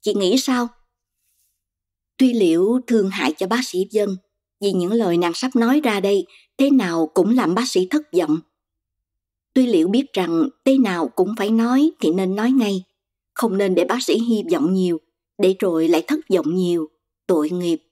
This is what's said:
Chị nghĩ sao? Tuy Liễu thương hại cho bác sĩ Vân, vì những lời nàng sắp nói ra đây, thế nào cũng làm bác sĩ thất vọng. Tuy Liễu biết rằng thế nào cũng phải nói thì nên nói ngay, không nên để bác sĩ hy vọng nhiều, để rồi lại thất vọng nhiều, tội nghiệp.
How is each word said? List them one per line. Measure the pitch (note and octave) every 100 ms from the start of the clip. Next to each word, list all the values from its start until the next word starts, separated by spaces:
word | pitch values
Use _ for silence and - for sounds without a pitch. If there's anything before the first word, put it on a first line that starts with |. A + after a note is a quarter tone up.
Chị | -
nghĩ | G3+ F#3 B3+
sao? | - B3 A#3+ _ _ _ _ _ _ _ _ _ _ _ _ _ _ _
Tuy | C4
Liễu | A#3 F3+ E3 F#3+ B3 B3
thương | A3+ F#3+
hại | G3 B3 D#4
cho | F#3
bác | A#3
sĩ | B3+ F#3 G3
Vân, | G#3+ G3+ F#3 _ _ _ _
vì | G3+
những | F#3 F3
lời | A3+ G#3 E3+
nàng | F3
sắp | E3 B3+ B3
nói | A#3 C#4+
ra | C#4+ G3+
đây, | G3 G3+ F#3 _ _ -
thế | C#4
nào | C4+ F#3+ E3 D#3
cũng | - F#3
làm | B3 F3+
bác | F#3 B3
sĩ | F#3 F#3
thất | D4 D4+ F3
vọng. | D#3+ D#3 - _ _ _ _ _ _ _ _ _ _
Tuy | - B3
Liễu | G3 E3
biết | A3+ C#4
rằng | - - E3 D#3+ _
thế | - C4+
nào | A3+ F3 E3
cũng | - F#3 A3+
phải | G#3
nói | A3+ A#3 B3+ D4+ -
thì | -
nên | F3 F#3 G3
nói | A3+
ngay, | C4+ G#3+ F#3+ F#3 _ _ _ _
không | - A#3+ F#3+
nên | G3
để | F#3
bác | - A#3
sĩ | - -
hy | A#3 A3 E3+
vọng | E3+ D3+
nhiều, | F#3+ F#3 D#3+ _ _ _ _
để | F#3+ F#3+
rồi | G3 E3 D#3+
lại | E3 E3+
thất | D#4 -
vọng | F#3 D3+
nhiều, | F3+ F3+ E3+ D#3 _ _ _ -
tội | F3 D3+
nghiệp. | F3+ F3 D#3+ _